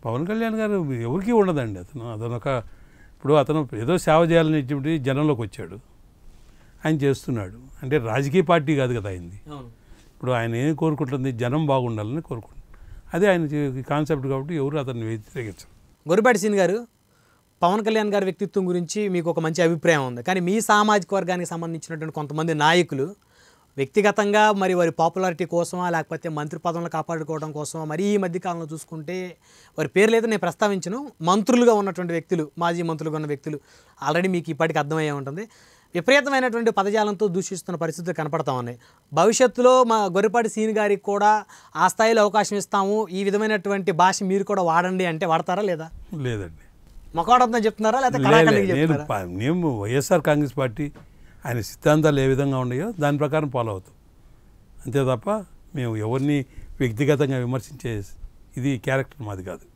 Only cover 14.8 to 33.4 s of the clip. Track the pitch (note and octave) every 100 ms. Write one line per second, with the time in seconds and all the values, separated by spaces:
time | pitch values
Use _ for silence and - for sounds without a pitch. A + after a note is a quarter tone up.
14.8 | C3 A#2+ A2 A2+ G#2+ - A2+ F2+ - -
15.8 | _ _ - F3+ A3 A3+ G#3 G3+ F3 G3+
16.8 | A#3+ _ _ _ _ _ _ _ F3 G#3
17.8 | G#3+ A3 G#3 G3+ F#3+ F3+ G3 - F#3 F3+
18.8 | E3+ G#3+ G#3 F3+ E3 E3 D#3+ D#3+ E3+ E3+
19.8 | F3 D#3 C3 B2 A#2+ F#3 F3 G#3 - G#3
20.8 | G#3 G#3 F3 G3 F3+ F3+ E3+ E3+ E3 E3
21.8 | - D#3+ D#3+ D#3 D3 D3+ E3 D#3 D3 E3+
22.8 | E3+ C#3 D3 G3+ _ _ _ _ _ -
23.8 | C3+ - G#3 G3+ G3+ G#3 G#3+ G3+ F#3+ F3+
24.8 | E3+ - E3 F#3+ F#3 E3 F3 E3+ E3+ F3+
25.8 | F3+ E3 D3+ D#3+ E3+ D3+ D3 E3 E3+ E3
26.8 | E3+ D#3+ D3+ E3 D3+ D#3 D#3 D3 D3 D#3+
27.8 | D#3 D#3 G3+ G#3 F#3 F3 F#3 E3+ D#3+ D#3+
28.8 | - D#3+ D3+ F3+ F#3 E3 _ _ _ -
29.8 | D#3 F3+ A3 A3+ A3+ G#3 F3 - G#3 G3
30.8 | E3+ A3+ C#4+ - D#3+ G3 G3+ B3+ A#3+ A3
31.8 | G3 F3+ F3+ E3+ D#3 F3 D3+ - E3+ F3
32.8 | E3+ D#3+ D#3+ D#3 D3+ D3